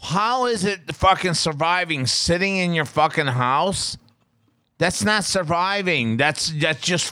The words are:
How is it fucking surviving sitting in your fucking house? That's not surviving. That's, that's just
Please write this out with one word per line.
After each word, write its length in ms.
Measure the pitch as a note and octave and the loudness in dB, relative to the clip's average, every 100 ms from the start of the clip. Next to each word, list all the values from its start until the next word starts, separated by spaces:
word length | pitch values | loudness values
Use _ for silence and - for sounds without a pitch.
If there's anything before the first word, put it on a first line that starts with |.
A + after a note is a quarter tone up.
How 440 | - F3 A3 B3+ B3 | -4 0 0 0 0
is 180 | A3 G3+ | 0 -2
it 280 | F#3+ D#3 | -2 -8
fucking 420 | D3+ F#3+ F#3 F3+ D#3+ | 2 4 4 2 0
surviving 680 | E3 D3 E3 F3+ E3+ D3 B2 | -2 0 0 0 0 -2 -2
sitting 520 | - - F3 G3 F#3+ | 0 2 2 2 0
in 160 | F3+ | 0
your 100 | E3 C#3+ | 0 0
fucking 420 | D3+ D#3 E3 C#3 | 2 2 2 0
house? 680 | B2 B2 C#3 F#3 E3+ - - _ _ _ _ _ _ _ - | 0 2 2 0 -2 -6 -8 _ _ _ _ _ _ _ -2
That's 280 | E3+ - G3+ | -2 0 0
not 180 | G#3+ | 0
surviving. 960 | - F#3+ D#3 E3+ F#3+ G3+ F3+ D3 A2+ A#2 | 0 -2 -2 -2 0 0 0 0 0 0
That's, 340 | D3 C#3+ - D3+ | 0 0 -4 -2
that's 220 | D#3+ D#3 | -2 -2
just 240 | - F3 - | -2 -2 -2